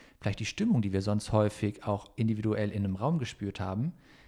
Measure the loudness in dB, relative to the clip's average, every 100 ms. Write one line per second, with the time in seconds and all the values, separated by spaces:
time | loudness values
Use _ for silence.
0 | -20 -6 -4 -4 -4 -2 2 4 2 0
1 | 2 0 2 4 4 2 -2 -2 -4 -4
2 | -4 -2 0 0 0 0 0 0 -2 0
3 | 0 0 -2 -6 -6 -4 -4 -2 -4 -6
4 | -16 -20